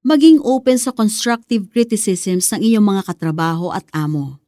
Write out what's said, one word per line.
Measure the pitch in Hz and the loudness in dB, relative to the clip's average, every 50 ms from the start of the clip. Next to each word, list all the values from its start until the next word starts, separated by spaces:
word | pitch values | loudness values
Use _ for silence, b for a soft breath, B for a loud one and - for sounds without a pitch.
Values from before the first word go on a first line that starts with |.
Maging | _ 254 311 285 285 320 320 294 | _ 2 2 6 6 6 6 6
open | - 240 262 262 254 254 254 247 | 4 0 -2 0 2 0 0 0
sa | 247 262 247 | 0 -4 -4
constructive | - 220 214 220 - - 240 233 226 _ _ 240 226 190 - | -2 -2 -2 -2 -2 -4 -4 -4 -4 _ _ -4 -4 -4 -4
criticisms | _ 240 233 233 226 208 - - 190 180 - 190 180 180 180 - 226 | _ -2 0 0 -2 -4 -2 -2 -4 -2 -2 -4 -2 -2 -2 -2 -4
ng | - 196 | 0 0
iyong | 226 226 214 208 208 | 2 4 4 2 2
mga | 196 196 185 - | 2 -2 -4 -6
katrabaho | 170 _ - 160 156 160 165 165 165 165 175 180 | -10 _ -4 -6 -4 -2 -2 -2 -2 -4 -6 -6
at | - 190 - _ | -8 -8 -10 _
amo. | - 156 151 151 151 147 143 135 135 _ _ | -6 -6 -4 -4 -4 -4 -6 -8 -12 _ _